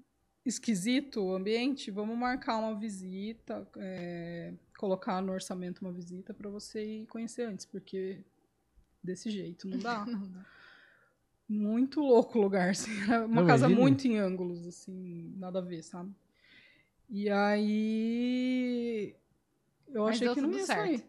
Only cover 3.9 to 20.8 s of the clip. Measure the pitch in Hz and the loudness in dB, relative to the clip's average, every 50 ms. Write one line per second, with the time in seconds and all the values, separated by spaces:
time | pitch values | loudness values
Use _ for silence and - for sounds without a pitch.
3.9 | 185 175 175 175 175 170 170 170 170 170 170 170 180 - _ _ - - 220 196 | -8 -8 -8 -8 -8 -8 -8 -8 -10 -10 -10 -12 -12 -14 _ _ -10 -4 -2 -2
4.9 | 190 185 - 233 185 185 196 190 190 185 - - 190 180 180 180 180 - 196 180 | -2 0 -2 -2 -2 -2 -2 -2 -4 -4 -6 -8 -8 -6 -6 -8 -8 -8 -8 -10
5.9 | 175 180 170 175 175 185 190 - 208 - 202 202 202 208 - - - 220 214 214 | -10 -10 -12 -12 -12 -14 -12 -14 -14 -12 -12 -12 -10 -12 -12 -10 -8 -8 -8 -6
6.9 | 220 220 220 - - 226 233 220 - 247 240 226 190 - - _ - 190 - - | -8 -10 -10 -12 -10 -10 -10 -8 -6 -6 -6 -6 -6 -10 -12 _ -12 -12 -10 -8
7.9 | 190 190 185 190 196 196 - _ _ _ _ _ _ _ _ _ _ _ _ _ | -6 -6 -6 -6 -8 -10 -14 _ _ _ _ _ _ _ _ _ _ _ _ _
8.9 | _ _ - 175 180 180 - 226 208 190 170 170 175 - - 190 185 - 202 240 | _ _ -8 -8 -8 -6 -4 -6 -4 -4 -6 -8 -10 -10 -8 -6 -6 -4 -2 -2
9.9 | 240 214 208 240 240 196 202 185 185 185 196 - - - - - - - - - | -4 -4 -4 -4 -6 -6 -6 -8 -12 -16 -18 -20 -20 -20 -20 -20 -20 -20 -20 -20
10.9 | _ _ _ _ _ _ _ _ _ _ _ - 208 214 208 208 220 240 262 269 | _ _ _ _ _ _ _ _ _ _ _ -4 -2 0 0 2 2 2 2 2
11.9 | - 311 294 269 240 233 247 - - 220 202 196 196 190 180 180 196 - - 220 | 2 2 6 8 8 8 8 6 4 2 4 4 4 4 2 2 2 0 -4 -6
12.9 | 220 202 202 208 233 226 220 226 226 - 180 170 240 226 - 170 190 240 262 277 | -4 -2 0 2 2 2 2 4 4 6 8 8 8 8 8 8 8 8 8 8
13.9 | 269 269 269 247 220 214 196 185 185 180 180 175 175 170 170 175 170 - - 196 | 6 6 4 2 2 2 2 0 0 -2 -2 -4 -4 -6 -10 -12 -14 -14 -14 -14
14.9 | 185 185 185 180 170 170 165 165 196 190 185 180 180 185 180 180 175 160 160 - | -12 -10 -10 -10 -10 -10 -12 -12 -10 -10 -8 -4 -4 -4 -4 -4 -8 -10 -10 -12
15.9 | - 180 175 196 196 _ _ _ _ _ _ - - - - - _ _ _ _ | -12 -12 -12 -12 -14 _ _ _ _ _ _ -20 -20 -20 -20 -20 _ _ _ _
16.9 | _ _ _ - 196 202 202 208 202 202 202 208 208 208 214 208 214 214 214 220 | _ _ _ -8 -4 -2 0 2 4 4 4 4 4 4 4 2 2 2 2 2
17.9 | 220 220 220 226 233 240 247 247 247 254 254 254 254 254 247 247 247 240 233 233 | 2 2 2 0 2 2 2 2 2 2 2 2 2 2 2 0 0 0 0 -2
18.9 | 226 214 196 - - _ _ _ _ _ _ _ _ _ _ _ _ _ _ - | -2 -2 -4 -6 -8 _ _ _ _ _ _ _ _ _ _ _ _ _ _ -6
19.9 | 269 214 214 220 220 214 247 240 247 285 269 320 381 392 381 - 220 - | -2 0 2 2 2 2 2 2 2 2 0 0 0 0 0 0 0 0